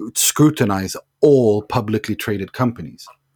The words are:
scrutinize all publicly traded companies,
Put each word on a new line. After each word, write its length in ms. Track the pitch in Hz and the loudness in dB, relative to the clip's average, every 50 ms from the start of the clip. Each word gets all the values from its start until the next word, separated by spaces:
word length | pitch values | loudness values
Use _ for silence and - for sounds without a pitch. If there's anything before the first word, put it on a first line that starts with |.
| - - - | -14 -8 -4
scrutinize 800 | - - - - - 151 151 151 - 123 101 98 95 95 92 - - - _ _ _ | -2 -2 0 2 2 2 2 2 0 0 -2 -2 -2 -4 -6 -10 -12 -16 _ _ _
all 420 | - 151 139 131 117 107 104 104 - | 4 6 6 6 4 4 2 0 -2
publicly 520 | - - 123 104 107 107 107 - 113 101 | -4 -4 -4 -2 -2 -4 -4 -4 -6 -8
traded 380 | - - 113 104 95 95 - - | -6 -6 -6 -6 -6 -6 -8 -4
companies, 520 | - 127 117 117 - 80 65 - - - - - _ _ _ _ | -2 -2 -2 -4 -6 -12 -16 -16 -20 -20 -20 -20 _ _ _ _